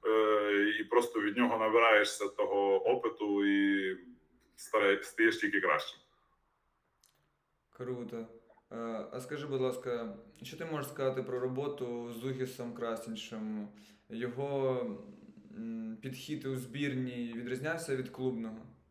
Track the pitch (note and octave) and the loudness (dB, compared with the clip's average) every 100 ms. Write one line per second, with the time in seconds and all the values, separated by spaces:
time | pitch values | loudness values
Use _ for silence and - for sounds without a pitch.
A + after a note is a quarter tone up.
0 | F2+ F2 F2+ F2 G#2 G2+ G#2+ A2 - A#2+ | 4 4 6 4 4 2 2 0 4 4
1 | - A2+ G#2 G#2+ A#2+ A#2 A2 A2+ A2+ G#2+ | 4 0 0 2 2 4 4 6 8 8
2 | G2+ - G2 - G2+ G2 G2 G2 F#2+ B2+ | 6 0 -4 0 0 2 4 4 4 2
3 | A2+ - G#2 G2+ G2+ G2 G2 G2 F#2+ F2+ | 0 -2 0 2 4 6 4 2 0 -4
4 | E2+ - _ _ _ - - G#2+ G2+ G2+ | -12 -20 _ _ _ -18 -2 4 6 4
5 | - - A2 - G#2 G2+ E2+ D2+ - - | 0 4 4 4 0 2 4 2 0 -10
6 | _ _ _ _ _ _ _ _ _ _ | _ _ _ _ _ _ _ _ _ _
7 | _ _ _ _ _ _ _ - B2 B2 | _ _ _ _ _ _ _ -12 -8 -6
8 | A2+ A#2 A2 - _ - _ A2+ A#2 A2+ | -6 -10 -10 -16 _ -20 _ -10 -6 -6
9 | - B2+ B2+ D3 C#3+ C3+ C3 B2 B2+ A#2+ | -8 -10 -8 -8 -4 -2 0 -2 -4 -4
10 | A2+ G2+ - - - D#3 E3 D3+ C3+ - | -4 -10 -18 -18 -14 -10 -6 -4 -6 -2
11 | C3 C3 B2+ B2+ B2+ B2+ D3 C#3+ B2 A#2+ | 0 0 -2 -2 -2 -2 -4 -4 -6 -6
12 | A#2+ A#2 B2+ B2+ B2+ - A#2+ A#2 A#2 A2+ | -6 -6 -6 -4 -6 -6 -10 -6 -4 -4
13 | - A2 - A2+ G#2+ G#2+ G2+ - - - | -6 -10 -8 -8 -6 -6 -8 -14 -20 -20
14 | _ A2+ A#2+ B2 C#3 C#3 C3+ B2+ A#2 G2 | _ -6 -6 -4 -2 0 2 0 -2 -6
15 | - - - - - C#2 A2+ A2+ A2 A2 | -12 -18 -20 -20 -18 -10 -8 -6 -8 -8
16 | C3+ B2+ - D3+ C3+ C3 A#2+ C3 D3 B2+ | -10 -10 -8 -6 -4 -6 -6 -4 -2 -2
17 | B2+ A#2+ A#2+ A#2 B2 B2+ D3+ E3 - C3 | -4 -4 -6 -6 -4 -4 -2 -4 -2 -4
18 | B2+ - C3 A2+ A2+ A2 - - _ | -4 -4 -4 -2 -8 -10 -16 -20 _